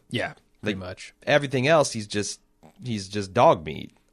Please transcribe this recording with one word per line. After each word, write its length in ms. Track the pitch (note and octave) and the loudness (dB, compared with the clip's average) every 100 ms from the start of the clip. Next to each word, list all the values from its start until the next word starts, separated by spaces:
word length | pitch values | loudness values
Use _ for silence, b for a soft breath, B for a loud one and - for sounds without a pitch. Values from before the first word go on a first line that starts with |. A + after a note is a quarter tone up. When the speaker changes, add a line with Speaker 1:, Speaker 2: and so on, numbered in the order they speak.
| _ | _
Speaker 1:
Yeah, 240 | A#2 F#2 - _ _ | -4 -4 -8 _ _
pretty 180 | A2 F#2+ | -6 -6
Speaker 2:
Like, 80 | F#2 | -6
Speaker 1:
much. 260 | F#2+ - - | -12 -16 -8
Speaker 2:
everything 440 | - C#3+ C#3+ C3 C3 | 2 2 2 0 4
else, 240 | D#3+ C3+ | 4 2
he's 160 | A#2 G2+ | -2 -6
just, 320 | G#2 G2 - _ _ - - | -4 -4 -8 _ _ -20 -14
he's 280 | B2+ A2 F#2+ | -6 -6 -4
just 240 | G#2 F#2+ | -6 -2
dog 320 | F#2+ D3 A#2+ D#2 | 4 4 4 0
meat. 260 | D2+ - _ _ | -10 -12 _ _